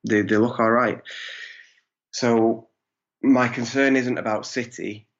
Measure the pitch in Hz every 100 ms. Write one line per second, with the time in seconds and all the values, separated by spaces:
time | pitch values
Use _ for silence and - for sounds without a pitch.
0 | - 107 98 107 120 - 113 117 117 -
1 | - - - - - - - _ _ _
2 | _ - 123 117 113 113 - _ _ _
3 | _ _ 131 127 123 123 117 139 139 131
4 | 123 123 110 107 - 127 113 - 92 107
5 | _